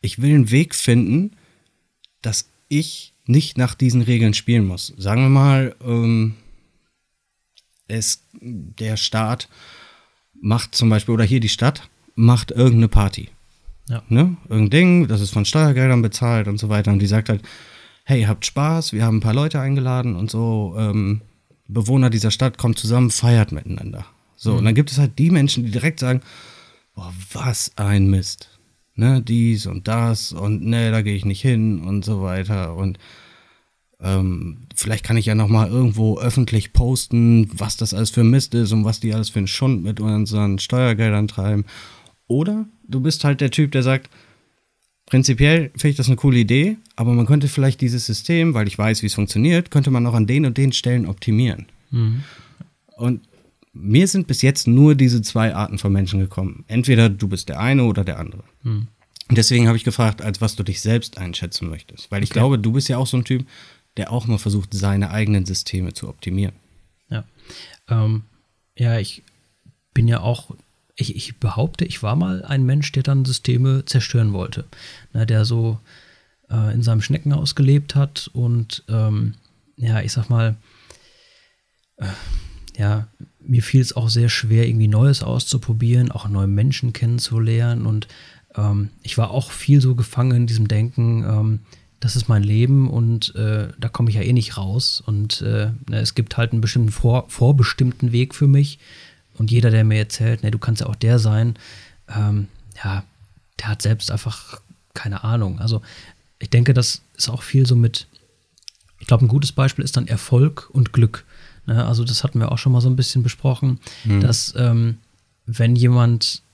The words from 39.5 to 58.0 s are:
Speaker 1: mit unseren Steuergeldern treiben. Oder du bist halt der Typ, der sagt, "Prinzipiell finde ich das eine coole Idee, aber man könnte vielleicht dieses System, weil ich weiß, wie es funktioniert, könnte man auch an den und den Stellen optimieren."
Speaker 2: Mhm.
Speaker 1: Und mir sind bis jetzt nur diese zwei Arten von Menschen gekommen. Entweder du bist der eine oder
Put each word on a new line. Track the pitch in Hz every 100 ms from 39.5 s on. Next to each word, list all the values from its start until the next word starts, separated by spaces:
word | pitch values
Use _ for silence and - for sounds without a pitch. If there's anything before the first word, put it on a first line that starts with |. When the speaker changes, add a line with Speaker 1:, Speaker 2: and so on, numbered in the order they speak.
| - 135 117
Speaker 1:
mit | 90 104
unseren | 107 107 107 107 104 95
Steuergeldern | - 127 127 107 113 104 104
treiben. | - 98 104 104 - - - _ _ _
Oder | 120 190 214 214 _ -
du | 131
bist | 139 156
halt | 147 135
der | 139
Typ, | 135 147
der | 139
sagt, | 127 135 - _ _ _ _ _ _ _ _ _ _
"Prinzipiell | 131 135 120 143 165 147
finde | - 147
ich | 143
das | 123
eine | 123
coole | 143 123
Idee, | 110 127 180 220 _ -
aber | 117
man | 120 113
könnte | 147 139
vielleicht | - 135 -
dieses | 127 120 113
System, | 104 - 170 165
weil | 120 104
ich | -
weiß, | 107 110
wie | 107
es |
funktioniert, | - 101 104 139 170 175
könnte | 147 139
man | 127 120
auch |
an | 117 107
den | 135 151
und | 120
den | 135
Stellen | - 123 123 90
optimieren." | 98 - 107 127 - - _ _
Speaker 2:
Mhm. | 120 110 120 143 - - _ - _ _ -
Speaker 1:
Und | 120 123 _ _ _ _ _
mir | - 95 120 190
sind | 196 170
bis | 127
jetzt | 131 139 -
nur | 123 147 143
diese | 131 120
zwei | 104 113 110 85
Arten | 104 101
von | 101
Menschen | 98 92 98
gekommen. | 95 - 95 - -
Entweder | 117 123 120 113
du | 98 101
bist | 95 -
der | 69
eine | 113 139 120
oder | 98